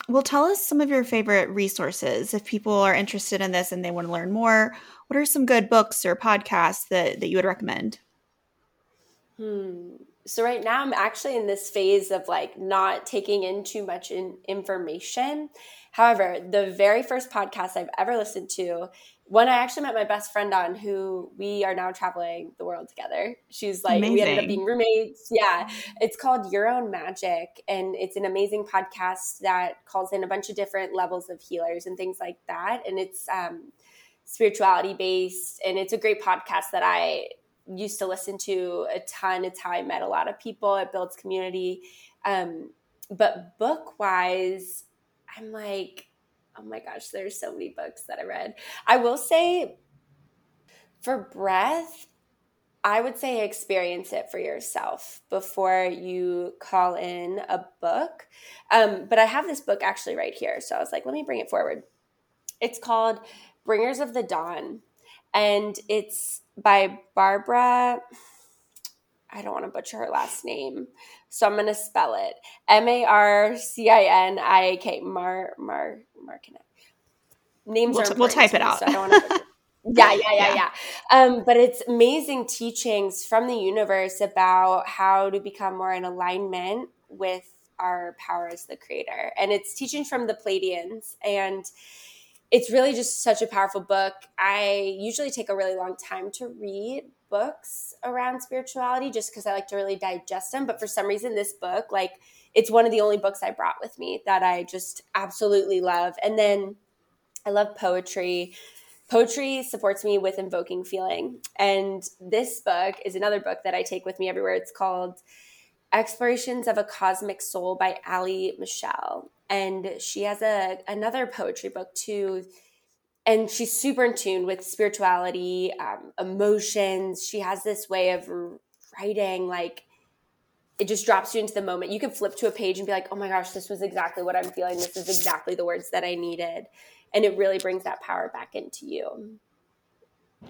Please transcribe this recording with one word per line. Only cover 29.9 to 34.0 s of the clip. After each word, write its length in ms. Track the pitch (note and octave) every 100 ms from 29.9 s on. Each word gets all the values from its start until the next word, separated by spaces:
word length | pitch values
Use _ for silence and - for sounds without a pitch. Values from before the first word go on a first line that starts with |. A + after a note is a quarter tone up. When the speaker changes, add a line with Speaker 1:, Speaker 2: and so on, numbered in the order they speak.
| F#3+ F#3
Speaker 2:
in 100 | G3
a 60 | F#3+
bunch 220 | G3+ G3+
of 40 |
different 400 | G#3 G3 G3 F#3
levels 360 | F#3 F3 F3+ E3+
of 100 | E3+
healers 460 | - F3 E3 F3 F#3
and 100 | F#3
things 220 | F#3 F#3
like 180 | F3 F3+ -
that. 380 | E3+ F#3 A#3 G3
And 100 | F#3+
it's, 320 | F#3+ - -
um, 440 | F#3 F3 E3+ - _ _ _